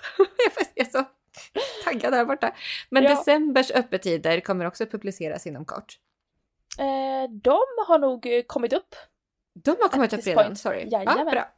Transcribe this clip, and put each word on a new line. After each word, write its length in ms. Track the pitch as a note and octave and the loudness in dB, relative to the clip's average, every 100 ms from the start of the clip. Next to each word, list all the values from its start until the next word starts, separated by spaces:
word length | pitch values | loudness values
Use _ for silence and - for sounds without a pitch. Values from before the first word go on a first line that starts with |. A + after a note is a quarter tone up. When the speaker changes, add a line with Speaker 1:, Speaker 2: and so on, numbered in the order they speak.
| - - F#4+ - A#4+ - - | -6 0 2 2 0 0 -6
Speaker 1:
Jag 120 | - A#3+ | -2 -2
är 40 | |
så 140 | C4 C4+ _ _ - - G#4 C5+ - | -2 -4 _ _ -20 -10 -6 -6 -6
taggad 300 | E4+ B3 B3 | -6 -4 0
här 100 | B3+ | 0
borta. 300 | A#3+ C#4+ - - - - - | 0 0 -4 -6 -12 -12 0
Men 120 | C4 | 4
Speaker 2:
Ja. 60 | C#4 | 6
Speaker 1:
decembers 600 | C#4+ C#4+ D4+ D4+ C4 C4 | 4 4 4 4 2 2
öppettider 720 | B3+ A#3+ F#3+ F#3+ E3 E3 E3+ | 0 0 -2 0 0 2 0
kommer 240 | F#3+ F#3 | 0 -2
också 220 | E3+ - A3 | -4 -4 -8
publiceras 600 | G#3 G3 - D#3 D#3 E3 | -6 -8 -8 -8 -8 -10
inom 180 | C#3 | -12
kort. 340 | D#3 - - - _ _ _ _ _ _ - - | -12 -14 -14 -20 _ _ _ _ _ _ -16 -6
Speaker 2:
Eh, 520 | C4+ C4+ C4+ C4+ C4 | -4 -2 -2 -4 -6
de 280 | G#3+ B3 F4 C5 A#4 F#4 | -2 2 4 2 -2 2
har 120 | D#4+ | 4
nog, 280 | C#4 B3 A#3+ | 4 -2 -2
eh, 160 | A#3+ | -2
kommit 300 | A#3+ C#4 A#3 | -2 -4 -2
upp. 220 | D4+ - - - _ _ _ _ | -2 -4 -20 -20 _ _ _ _
Speaker 1:
De 160 | F3 C4+ F4+ | -6 -2 2
har 80 | G#4 | 2
kommit 240 | C#4 A#3 | 2 0
Speaker 2:
At 60 | G#3+ | -2
Speaker 1:
upp 0 | |
Speaker 2:
this 80 | G3+ | 0
Speaker 1:
redan, 180 | F3 | 2
Speaker 2:
point. 140 | G#3 G3+ | 2 0
Speaker 1:
sorry. 260 | G3+ - G#3 | -6 -6 -4
Ja, 80 | A3 | -2
Speaker 2:
Jajamän. 280 | G#3+ C#4 D#4+ | 0 0 0
Speaker 1:
bra. 180 | B3+ - | -2 -4